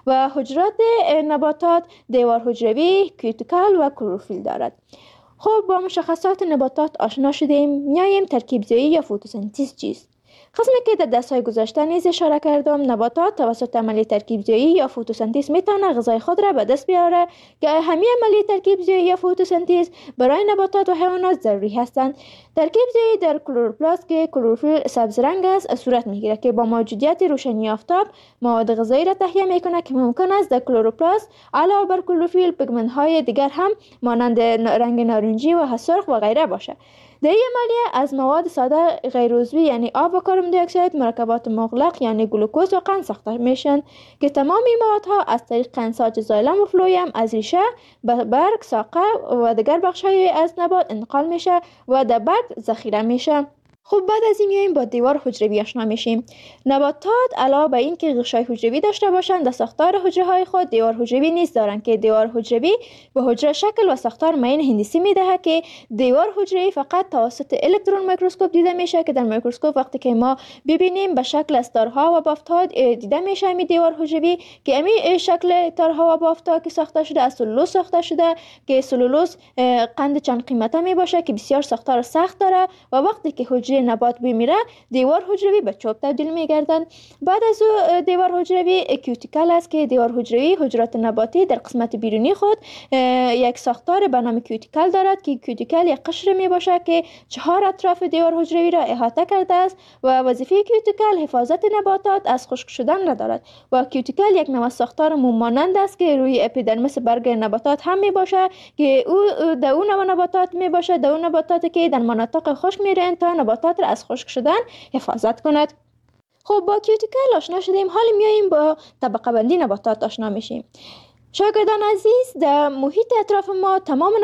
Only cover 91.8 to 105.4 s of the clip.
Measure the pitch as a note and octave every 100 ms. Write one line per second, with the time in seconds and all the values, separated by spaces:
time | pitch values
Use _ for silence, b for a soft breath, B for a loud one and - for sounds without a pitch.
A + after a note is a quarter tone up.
91.8 | A#3 G#3+ A3+ G#3+ C4 G4 G4+ G#4+ B B
92.8 | B C4+ B3+ B3+ B3+ B3 B3 B3 B3 A#3+
93.8 | - F#4 G4 B3+ A#3+ A#3 A#3+ A3 - D4+
94.8 | F4+ F#4+ F#4+ G4 D4+ B3+ - - A#3 E4
95.8 | F4 C4+ - D#4+ F#4+ F#4+ F#4 F4+ F#4 F4
96.8 | F4 E4+ D#4+ B B B3+ D#4 F4+ G4 F#4+
97.8 | F#4+ F4 F4+ E4 E4 E4 E4 E4 E4+ E4+
98.8 | A#3 A#3+ A#3+ C#4 F4 G4 F#4 F4+ F#4 F#4
99.8 | b b C4 C4 B3+ B3 C4 F#4+ G4+ A4
100.8 | G#4+ G#4 G#4+ F#4 D4+ B3 A#3+ F4 G#4 G#4
101.8 | G4 F#4+ G4+ G4 - B3+ - B3+ - -
102.8 | A#3+ F#4+ F4+ A3+ A3 - b b b B3+
103.8 | C4 C4+ B3+ C4 G4+ F#4 D4 C4 A#3+ -
104.8 | A#3+ - D#4 D#4 B3+ A3+